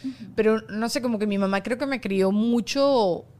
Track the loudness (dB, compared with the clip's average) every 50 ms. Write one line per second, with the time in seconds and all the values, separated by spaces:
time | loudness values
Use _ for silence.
0 | -12 -12 -10 -10 -14 -8 -4 0 2 2 2 2 -2 -6 -6 -4 -4 -2 -2 -2
1 | -2 -2 -2 -2 -2 -2 0 0 0 0 0 -2 -2 -4 -4 -4 -2 -4 -4 -4
2 | -4 -2 0 2 2 2 4 2 2 2 2 2 0 0 0 2 2 4 4 4
3 | 4 2 0 -2 -6 -12 -20 -10